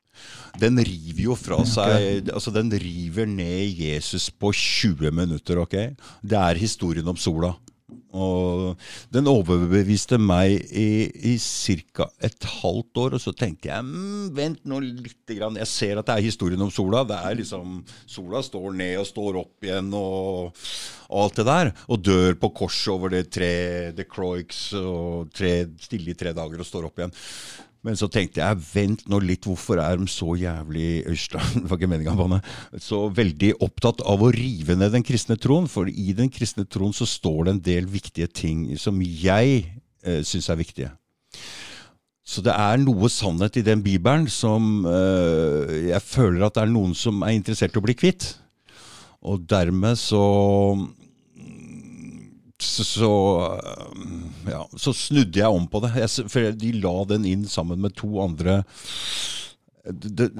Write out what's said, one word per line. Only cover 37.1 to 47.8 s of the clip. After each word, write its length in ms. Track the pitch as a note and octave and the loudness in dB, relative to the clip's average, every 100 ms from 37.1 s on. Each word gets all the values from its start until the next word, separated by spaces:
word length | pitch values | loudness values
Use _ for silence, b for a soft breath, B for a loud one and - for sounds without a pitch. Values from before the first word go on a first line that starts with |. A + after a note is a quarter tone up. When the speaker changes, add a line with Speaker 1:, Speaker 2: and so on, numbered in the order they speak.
| - F#2 D#2 E2+ | -2 -2 0 2
Speaker 1:
det 60 | |
en 80 | G2+ | 0
del 240 | F2 F2 F#2 | 2 0 0
viktige 400 | G2 - - E2 | -6 -8 -6 -6
ting 380 | - E2 D#2+ E2 D2 | -4 -4 -2 -4 -4
som 220 | - G2 | -2 0
jeg, 600 | F2+ E2 F#2 G2+ B2+ C3 E2 G#2 _ _ | -2 0 2 4 4 2 0 -12 _ _
eh, 200 | F#2 E2 | -4 -2
synes 300 | D2+ F2+ - | -2 -4 -2
er 80 | E2 | -2
viktige. 300 | D#2+ - C2+ - _ _ _ B B B B B B B _ _ - | -4 -6 -10 -12 _ _ _ B B B B B B B _ _ -10
Så 160 | - | -2
det 140 | G2 F2+ | 0 2
er 240 | G#2 A#2+ | 4 4
noe 260 | C#3 G#2 G#2+ | 4 4 4
sannhet 480 | - G2+ E2+ G2+ - | 2 0 2 2 2
i 20 | |
den 220 | G#2+ G#2+ G2+ | 4 4 4
Bibelen 420 | F#2+ F#2 D3+ D3+ | 2 4 2 2
som, 540 | - A2+ G#2+ A2 G#2 | 0 0 2 2 2
eh, 920 | F2 F2+ F#2+ F#2 E2+ D#2+ D#2+ D2+ D2+ D#2+ E2+ | 2 2 4 4 4 4 2 2 0 -2 0
jeg 100 | F2+ | 0
føler 460 | - - A2+ F2 G#2 | -2 2 4 4 2
at 80 | A2+ | 2
det 80 | A2 | 2
er 80 | |
noen 240 | A#2 F#2 E2 | 2 2 0
som 260 | A#2+ G2+ | 0 0
er 140 | F2 A2 | 0 0
interessert 400 | G2 A2 G2 | 0 0 0
i 20 | |
å 60 | A2 | 0